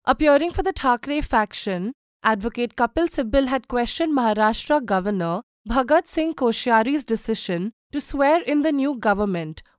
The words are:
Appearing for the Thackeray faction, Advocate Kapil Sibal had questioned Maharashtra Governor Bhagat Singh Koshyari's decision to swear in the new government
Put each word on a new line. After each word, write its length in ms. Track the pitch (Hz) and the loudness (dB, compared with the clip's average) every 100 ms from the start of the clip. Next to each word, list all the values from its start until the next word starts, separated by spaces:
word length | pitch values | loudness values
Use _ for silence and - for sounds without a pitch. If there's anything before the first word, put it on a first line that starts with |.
Appearing 460 | - 269 302 285 339 | -2 2 4 4 4
for 140 | 349 | -2
the 80 | 381 | -2
Thackeray 480 | - 269 240 - 294 | 0 0 0 -2 -4
faction, 720 | 285 240 208 - - 185 196 - _ _ | 0 0 0 -4 -6 -4 -4 -8 _ _
Advocate 520 | 220 220 226 240 240 | 0 0 -2 -4 -4
Kapil 340 | - 233 311 339 | 0 -2 0 -2
Sibal 380 | - 226 277 269 | -2 0 0 2
had 220 | 262 - | -2 -2
questioned 480 | 240 240 - 330 285 | -4 -2 -2 0 0
Maharashtra 680 | 233 214 214 226 - 302 | 2 2 2 0 0 0
Governor 580 | 240 190 185 202 170 175 - _ 214 | 0 -2 0 -2 -2 -4 -8 _ -4
Bhagat 380 | 240 247 311 - | 0 4 2 2
Singh 260 | - 320 | -2 -2
Koshyari's 720 | 311 240 226 - 226 220 294 | 0 0 0 2 2 4 0
decision 680 | - 226 - 220 - 175 196 - _ | -2 -4 -2 -4 -4 -4 -4 -10 _
to 80 | 285 | -8
swear 400 | - 277 277 330 | -4 0 4 2
in 220 | - 294 | 2 0
the 100 | 302 | 0
new 240 | 285 269 262 | 0 -2 0
government 640 | 220 196 208 180 156 160 - | 0 0 0 -2 -6 -10 -18